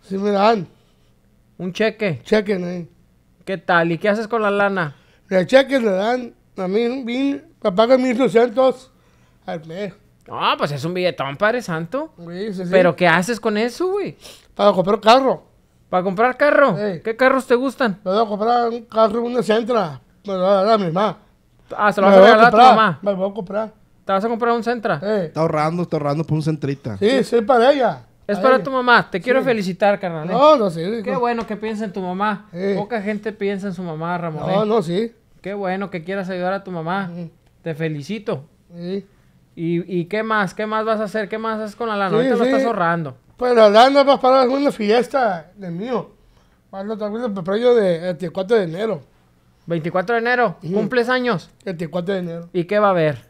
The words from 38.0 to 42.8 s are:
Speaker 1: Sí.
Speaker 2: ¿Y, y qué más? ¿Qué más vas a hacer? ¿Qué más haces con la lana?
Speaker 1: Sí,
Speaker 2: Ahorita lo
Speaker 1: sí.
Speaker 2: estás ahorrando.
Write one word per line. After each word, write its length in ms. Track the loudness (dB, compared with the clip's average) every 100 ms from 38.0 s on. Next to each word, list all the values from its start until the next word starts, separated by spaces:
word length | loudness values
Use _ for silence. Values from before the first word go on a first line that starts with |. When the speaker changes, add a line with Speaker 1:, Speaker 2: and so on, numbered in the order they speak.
| -8 -8 -6 -8 -10 _ _ -14
Speaker 1:
Sí. 300 | -8 -8 -10 _ _ _ _ -8
Speaker 2:
¿Y, 440 | -2 -2 -2 -4
y 60 | -4
qué 160 | -4
más? 300 | -2 -2 -2
¿Qué 120 | -4 -4
más 180 | -4 -2
vas 140 | -2
a 60 | -4
hacer? 240 | -6 -6
¿Qué 80 | -6
más 220 | -6 -6
haces 160 | -8 -8
con 120 | -6
la 80 | -2
lana? 140 | 0
Speaker 1:
Sí, 40 | 0
Speaker 2:
Ahorita 180 | 2 2
lo 80 |
Speaker 1:
sí. 60 | 2
Speaker 2:
estás 140 | 2 0
ahorrando. 520 | 0